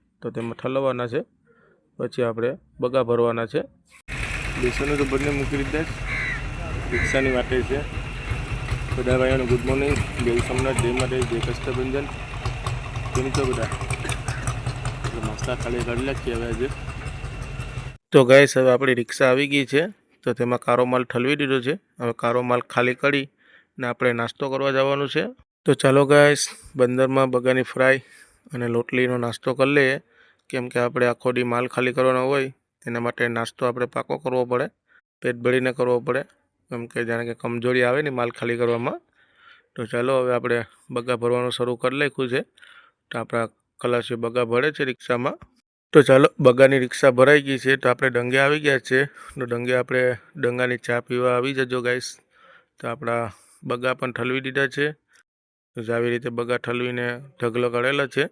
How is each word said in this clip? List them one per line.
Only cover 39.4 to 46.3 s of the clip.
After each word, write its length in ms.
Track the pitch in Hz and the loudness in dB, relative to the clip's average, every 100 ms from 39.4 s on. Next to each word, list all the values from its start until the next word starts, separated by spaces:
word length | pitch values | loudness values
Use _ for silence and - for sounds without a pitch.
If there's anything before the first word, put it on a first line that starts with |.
| - - _ | -20 -20 _
તો 80 | - 113 | -12 -6
ચાલો 220 | 120 127 135 | -4 0 0
હવે 80 | 127 120 | 2 0
આપણે 220 | 123 120 110 _ - | 0 -2 -4 _ -10
બગા 280 | 123 120 117 | -6 -2 -2
ભરવાનું 320 | 120 123 123 120 | 0 0 -2 -2
શરૂ 200 | 123 120 | -4 -2
કરી 180 | 127 139 | -2 0
નાખ્યું 280 | 143 - 127 | -2 -2 -2
છે. 80 | 131 - _ - - _ _ - | -2 -4 _ -20 -20 _ _ -10
તો 40 | 120 | -8
આપણા 280 | 113 117 113 _ _ - | -4 -4 -4 _ _ -6
ખલાસીઓ 380 | 123 120 113 117 | -2 0 -2 -6
બગા 320 | 117 123 117 | -4 -2 0
ભરે 180 | 120 151 147 | 0 0 -2
છે 80 | 135 | -6
રિક્ષામાં. 480 | 120 - 120 135 330 - _ _ _ _ | -6 -4 -2 -2 -6 -16 _ _ _ _
તો 60 | 156 135 | 8 10
ચાલો, 200 | 135 151 | 8 6